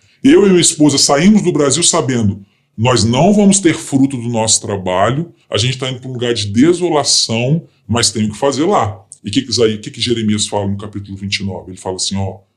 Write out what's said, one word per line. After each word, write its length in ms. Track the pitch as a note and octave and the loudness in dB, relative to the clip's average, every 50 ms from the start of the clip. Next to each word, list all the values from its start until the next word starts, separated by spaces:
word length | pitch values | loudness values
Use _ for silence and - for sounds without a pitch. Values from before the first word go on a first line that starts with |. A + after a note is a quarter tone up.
| _ _ _ _ | _ _ _ _
Eu 240 | - C3+ D3+ F#3+ G#3 | 4 6 6 6 6
e 40 | G3+ | 6
minha 100 | F#3 F3 | 4 4
esposa 380 | E3 - - - D3+ D3 C3 - | 4 2 2 2 2 4 4 2
saímos 440 | - - C#3+ C#3+ E3 G3+ A3 G3+ | 2 2 2 4 6 4 4 4
do 80 | D3 F3 | 2 2
Brasil 320 | D#3 - D3 C#3+ B2+ E3 | 2 2 2 2 2 0
sabendo, 600 | E3 - - E3 C3 B2+ B2+ A#2 A2 G2 F#2 - - _ _ _ _ _ _ - | 0 0 0 0 0 0 -2 0 0 -2 -2 -4 -10 _ _ _ _ _ _ -2
nós 240 | G#2+ B2+ B2 A#2 F#2+ | 0 2 2 2 2
não 280 | A#2 A#2+ C3 E3 G3+ | 2 2 2 4 4
vamos 260 | G#3 G#3+ G#3 G3 G3 - | 4 4 4 4 4 4
ter 160 | - E3 - | 2 0 0
fruto 420 | - - - C#3+ C3 C3+ C3+ C3 | 0 -4 -2 0 2 2 0 0
do 120 | B2 A#2 A#2+ | -4 -6 -4
nosso 320 | A#2 A2 A2 A2+ - - | -2 -2 0 0 -2 -2
trabalho, 720 | - G#2+ G#2 F#2+ F#2 F#2 F#2 F#2 G2+ A2+ C3 D3 E3+ E3+ - _ _ _ | -2 -4 -6 -4 -4 -2 0 2 2 2 0 -2 -6 -8 -12 _ _ _
a 80 | - G#2+ | -4 -2
gente 180 | A#2+ B2+ B2 - | -2 -2 -4 -6
tá 120 | C3+ C3 | -8 -8
indo 80 | C3 A#2 | -8 -10
pra 80 | C3+ C3 | -10 -12
um 40 | |
lugar 200 | B2+ A#2+ A#2+ A#2+ | -8 -4 -4 -2
de 140 | A#2 A2 G#2 | -2 -2 -4
desolação, 1160 | G2+ G2+ A#2 C#3 E3+ F3+ E3+ F3+ E3+ D#3 D3 C3+ - - - - - A2+ A2+ A#2+ C3 D#3 E3+ E3 - _ _ _ - | -2 0 2 4 4 2 2 0 0 0 0 0 0 0 0 0 -2 -2 -2 0 0 -2 -2 -4 -8 _ _ _ -4
mas 220 | A2 A#2+ A2+ - | -2 0 0 -2
tem 140 | - A#2 G#2+ | -2 -2 -4
o 40 | G#2 | -4
que 60 | G#2 - | -4 -2
fazer 260 | C3+ C#3+ C3 B2 D#3 | -2 -2 0 0 0
lá. 360 | F#3+ G#3 D#3+ A2+ G#2 G2+ - - _ - - - | 0 0 0 0 -2 -6 -10 -18 _ -20 -14 -12
E 60 | G#2+ | -4
que 120 | A2 C#3 | -4 -4
que 80 | B2 - | -2 -2
Isaí-, 280 | G#2+ B2 A2+ A2 A2 G#2+ | 0 0 0 0 0 -4
que 120 | G#2 - | -10 -14
que 100 | - A#2+ | -10 -8
Jeremias 460 | A#2 B2 A#2+ A#2 A2 G#2+ G#2+ G#2 G#2 | -4 -4 -2 -2 0 -2 -2 -2 -4
fala 220 | - - G#2 G2+ G2 | -4 -4 -4 -4 -4
no 80 | G2+ | -4
capítulo 400 | G2 G#2 G2 - G2+ G2+ G2 G2 | -6 -8 -10 -12 -12 -12 -12 -12
vinte 220 | F#2 G2+ G2 G2 - | -12 -8 -8 -6 -6
e 60 | G2 | -6
nove? 280 | G2 F#2 E2+ E2 F2+ | -8 -8 -10 -12 -16
Ele 60 | F#2 F#2 | -18 -12
fala 180 | - G2 F#2 | -10 -8 -8
assim, 200 | F2+ - - G2 | -6 -6 -4 -4
ó, 220 | G2 G2 F#2+ F2 - _ _ _ | -4 -4 -6 -8 -12 _ _ _